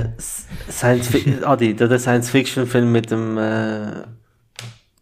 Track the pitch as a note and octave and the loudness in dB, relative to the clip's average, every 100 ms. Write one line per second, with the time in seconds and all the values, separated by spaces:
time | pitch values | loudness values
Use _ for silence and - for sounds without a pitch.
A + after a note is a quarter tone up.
0 | A2+ A2+ - - - - - - B2 B2 | 0 -6 -12 -12 -12 -14 -12 -2 2 2
1 | A#2+ C#3+ C#3+ C3+ C#3+ B2+ A2+ G#2+ A#2 B2 | 2 2 2 0 0 2 2 2 2 4
2 | B2 A#2+ A#2+ C3+ C3 C3+ A#2+ B2 A#2+ A#2 | 4 2 2 0 2 -2 0 2 4 2
3 | A2+ A2+ A2+ A2 A2 A2 A2 G#2+ G#2+ - | 2 -2 -2 -2 -2 -2 -2 -4 -8 -10
4 | - A#2 _ _ _ - - - _ _ | -14 -20 _ _ _ -18 -18 -20 _ _